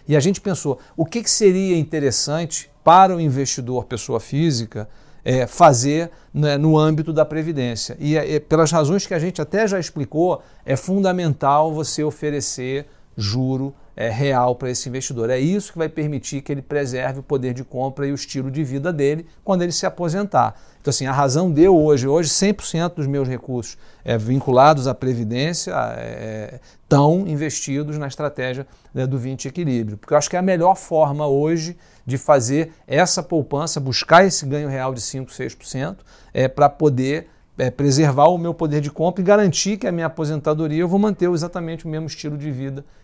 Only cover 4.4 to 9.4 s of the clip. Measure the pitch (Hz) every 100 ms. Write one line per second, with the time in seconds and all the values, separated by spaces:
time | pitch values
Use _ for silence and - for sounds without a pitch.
4.4 | 165 123 113 107 101 - - - - 127
5.4 | 120 - 160 123 139 151 165 - - 147
6.4 | 151 143 156 156 156 156 156 156 151 151
7.4 | 156 147 123 113 - 117 147 156 135 151
8.4 | - 160 156 160 143 196 - 175 170 170